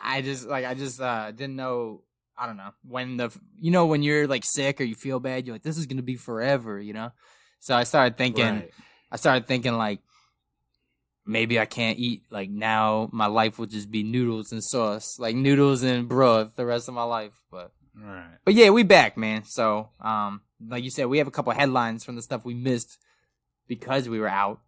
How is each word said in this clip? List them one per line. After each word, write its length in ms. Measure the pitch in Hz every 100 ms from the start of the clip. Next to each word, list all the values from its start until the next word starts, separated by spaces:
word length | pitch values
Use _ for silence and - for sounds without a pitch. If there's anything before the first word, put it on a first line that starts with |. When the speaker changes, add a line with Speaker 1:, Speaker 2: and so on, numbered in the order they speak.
Speaker 1:
I 180 | 107 135
just, 240 | 135 135 117
like, 160 | 135 127
I 80 |
just, 260 | 131 135 120
uh, 320 | 127 117 107
didn't 240 | 113 139 135
know, 480 | 131 123 117 107 _ _ _ -
I 80 | 120
don't 120 | 104
know, 140 | 98 _ 131
when 300 | 123 127 123
the, 120 | 120 - _ -
you 140 | 165
know, 140 | 180 170
when 180 | 147
you're, 240 | 147 151 147
like, 160 | 131
sick 380 | - - 139 139
or 20 |
you 120 | 127 110
feel 240 | 139 131
bad, 240 | 127 127 123
you're 80 | 110
like, 80 |
"This 140 | 156 156
is 80 | 143
gonna 160 | 135
be 160 | 127 123
forever," 640 | - 113 123 139 113 101
you 120 | 104
know? 180 | 107 113 _ _ _ _ _
So 140 | - 123
I 80 |
started 340 | 120 151 127 117
thinking, 280 | 127 113 113
Speaker 2:
Right. 260 | 107 - _ - _ _
Speaker 1:
I 60 | 120
started 280 | 160 131 113
thinking, 280 | 127 120
like, 260 | 117 107 101 _ _ _ _ _ _ _ _ _ _ _ _ -
maybe 340 | 110 113 117
I 60 | 110
can't 340 | - 113 110
eat, 240 | 123 117 _
like, 180 | 104 98
now 600 | 104 110 110 110 107 110
my 140 | 113 104
life 340 | 110 110 -
will 60 | 113
just 260 | 107 101
be 100 | 110
noodles 500 | 107 123 120 110 104
and 100 | 113
sauce, 560 | - 127 110 104 - -
like, 160 | 117 117
noodles 480 | 135 139 139 131
and 240 | 127 123 120
broth 480 | 123 127 113 110 -
the 100 | 120
rest 220 | 120 117
of 60 |
my 100 | 123
life, 380 | 117 117 107 _ _
but 220 | 90 87 _ _
Speaker 2:
Right. 440 | - 104 95 85 85 -
Speaker 1:
but 80 |
yeah, 160 | 208 214
we 140 | 220
back, 340 | 196 180 117 -
man. 260 | 110 107
So, 460 | 104 - 113 107 110 _
um, 420 | 110 107 104 101 _ _ 113
like 200 | 123 127
you 40 |
said, 180 | 135 127
we 100 | 139
have 100 | 143
a 40 |
couple 200 | 131 123
headlines 540 | 120 143 127 117 113 -
from 100 | 120
the 60 |
stuff 240 | - 123 123
we 80 |
missed 440 | 120 131 120 - - _ _ _ _ _ _ _
because 400 | 120 - 135 123
we 120 | 113
were 80 | 107
out. 320 | 98 101 110